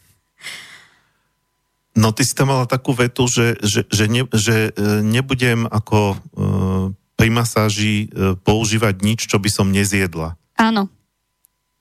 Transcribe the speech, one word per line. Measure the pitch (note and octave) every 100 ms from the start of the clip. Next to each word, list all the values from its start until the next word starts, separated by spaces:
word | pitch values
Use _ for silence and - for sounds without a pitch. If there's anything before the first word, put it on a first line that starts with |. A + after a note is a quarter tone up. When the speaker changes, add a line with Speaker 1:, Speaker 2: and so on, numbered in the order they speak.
| _ _ _ _ - - - - - _ _ _ _ _ _ _ _ _ _
Speaker 1:
No, | A2 A2
ty | A2 B2+
si |
tam | - C#3
mala | C3+ B2
takú | B2+ -
vetu, | B2 B2 - B2
že, | C3 A#2 A2+
že, | G#2+ A2 -
že | G#2 G#2+
ne-, | A#2+ C3
že, | A2 G2+ A2 A2
e, | G#2 G#2 G#2+ G#2+
nebudem | A#2+ C3+ B2+ B2+ A#2 A2+
ako, | G#2+ - G#2+ G2+
e, | F#2+ - - G2 G2 F#2+ F#2+ F#2+ G2 _
pri | - A2+
masáži, | A#2 A#2 A2 G#2+ G2+ G#2+ G#2 G#2+
e, | F#2 F#2+ F#2
používať | - G#2+ A2 A2 A2 F#2
nič, | G#2 A2+ -
čo | G#2
by | G2+
som | - G2
nezjedla. | G2 G2+ G2+ F#2 E2 D#2+ E2+ _ -
Speaker 2:
Áno. | A3+ A3 G3 _ _ _ _ _ _ _ _ _